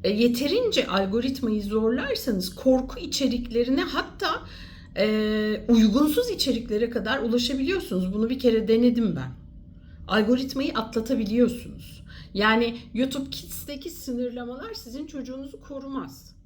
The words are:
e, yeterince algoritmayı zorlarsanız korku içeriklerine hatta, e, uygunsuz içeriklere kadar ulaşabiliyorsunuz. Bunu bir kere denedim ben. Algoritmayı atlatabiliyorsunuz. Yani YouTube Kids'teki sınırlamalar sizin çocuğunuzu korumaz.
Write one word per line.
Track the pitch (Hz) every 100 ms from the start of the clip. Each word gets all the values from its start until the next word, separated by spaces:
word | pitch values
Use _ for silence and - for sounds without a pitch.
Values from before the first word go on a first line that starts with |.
e, | 185
yeterince | 208 240 240 285 427 466 277 -
algoritmayı | 190 190 226 262 269 226 214
zorlarsanız | 202 220 220 254 554 494 269 196 185
korku | - 262 254 262 -
içeriklerine | 339 - 262 247 - 226 247 285
hatta, | 359 311 359 - 294 427 - - - - - -
e, | 214 214 214 214 214 214 -
uygunsuz | 233 220 233 302 453 494
içeriklere | 359 277 226 - 214 233
kadar | 233 202 269
ulaşabiliyorsunuz. | 226 240 247 269 269 370 - 185 185
Bunu | 208 226
bir | 262
kere | 247 220 202
denedim | 226 247 233 214 139
ben. | 127 127 - - - - - - -
Algoritmayı | 202 208 254 269 269 311
atlatabiliyorsunuz. | 233 220 226 226 233 202 226 240 - - - - - - - -
Yani | 190 214 226 233 233 -
YouTube | 214 269 269 -
Kids'teki | - - - - 277 339
sınırlamalar | - - 240 247 247 240 254 453
sizin | 403 247 262 302
çocuğunuzu | 277 240 262 277 -
korumaz. | - 269 277 269 - - - -